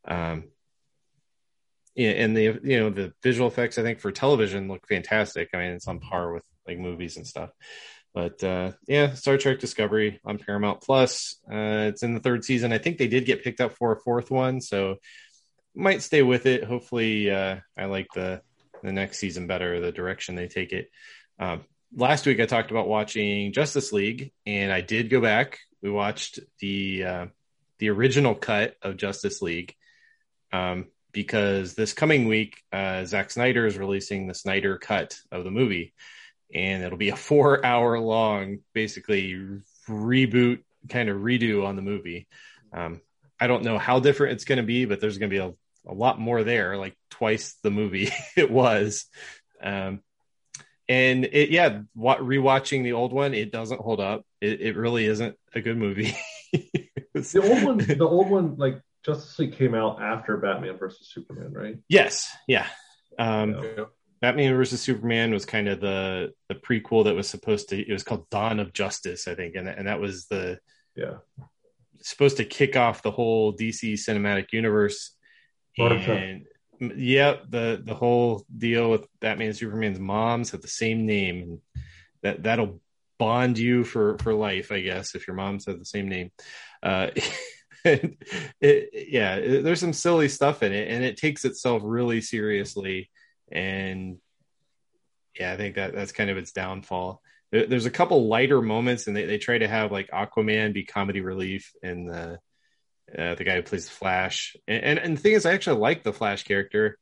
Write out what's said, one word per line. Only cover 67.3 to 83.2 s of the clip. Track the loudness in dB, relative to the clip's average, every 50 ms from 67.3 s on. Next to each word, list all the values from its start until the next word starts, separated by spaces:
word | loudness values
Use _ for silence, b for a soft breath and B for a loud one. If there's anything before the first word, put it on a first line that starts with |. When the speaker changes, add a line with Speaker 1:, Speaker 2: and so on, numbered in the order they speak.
| -8 -8 -2 -2 -2 -2 -2 -6
Speaker 1:
to, | -6 -6
it | -4 -4
was | -6 -6 -4
called | -6 -6 -6 -6 _
Dawn | -4 -2 0 0 0 -2
of | -4 -6
Justice, | _ -4 -4 -4 -4 -8 -8 -10 -10 -8 -8
I | -8 -8
think, | -8 -8 -8 -8
and, | -8 -8
and | -8 -10 -6 -6 -4
that | -4 -4
was | -4 -6 -6 -10 -8
the | _ -6 -4 -4 -6 -8 -10 _ _ _ _ _ _ _
Speaker 2:
Yeah. | -8 -8 -8 -8 -14 _ _ _ -20 -20 _ _ _ _ _ _ _ _ _ _ _
Speaker 1:
supposed | -16 -16 0 4 4 4 4
to | 2 -4
kick | -4 2 2 2 4 4
off | 4 4 4 2 0
the | -4 -4
whole | -2 0 0 2 4 4 2 2
D | 0 -2 -4 -4
C | -4 -4 -4 -4 -4
cinematic | -4 -2 -2 -2 0 0 0 0 0 -2 -2
universe. | -2 0 2 4 4 4 4 2 0 -6 -12 -16 _ _ b b b b b b b _ _ _ _
Speaker 2:
Martha. | 2 4 4 4 2 2 0
Speaker 1:
And, | -2 -2 -2 -6 -10 -12 -16 -20 _ _ _ _ _ _
m-, | -8 -8 -6
yeah, | -2 2 4 6 6 6 6 4 0 -6 -6
the, | -4 -2 0 0 -2 -4
the | -6 -10 -4
whole | 0 2 4 4 4 4 2 0 -2 -8 _ -10
deal | -4 0 2 2 2 4 4
with | 2 2 0 _ _ _
Batman | -4 -2 -2 -2 -4 -4
and | -4
Superman's | -6 -6 -6 -4 -2 -2 -2 -2 -4
moms | -4 -2 0 0 2 2 2 0 -2 -6
have | -8 -12
the | -12 -12
same | -6 -2 -2 0 0 0 0
name, | 0 0 0 0 -2 -4 -6
and | -10 -12 -14 -16 _ _ B B B B B B B B B _
that, | -4 -4 -4 -2 0
that'll | 0 2 2 0 -2 -4 -14 _ _ _ _ _ _ _
bond | _